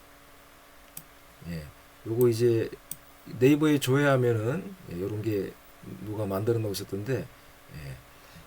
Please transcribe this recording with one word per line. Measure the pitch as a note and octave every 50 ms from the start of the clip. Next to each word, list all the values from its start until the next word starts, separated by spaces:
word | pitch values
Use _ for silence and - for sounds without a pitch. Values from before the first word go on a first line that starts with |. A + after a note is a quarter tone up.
| - - - - - - - - - - - - - - - - - - - - - - - - - - - - - E2+
예, | E2+ D#2+ D2 D2 - - - - - - -
요거 | G#2+ A2+ A#2+ B2 A#2+
이제 | A2+ A2 A#2+ A#2+ A#2 A2+ - - - - - - - - - - - - - - - A2
네이버에 | B2 C#3 D3+ D3 D#3 D3+ D3 C#3
조회하면은, | - B2+ C3 C#3+ D3 C#3+ C3+ B2+ B2 A#2+ A#2 A2 G#2+ A#2+ C#3+ F#3 - - - - - -
예, | E2+ F2
요런 | F#2+ G2+ G#2 G#2+
게 | G2+ A2 G#2 G2 F2+ - - - - - - - - - - F#2 F#2
누가 | G#2 G#2+ G#2 G#2
만들어 | G2 F#2+ F#2+ G#2 A#2 A#2 A2+
놓으셨던데, | A2 G#2+ G2 F#2+ G2 - - G2 G#2 A#2+ C3 A2 - - - - - - - - - - -
예, | - - C#2 C2 C2 - - - - - - - - -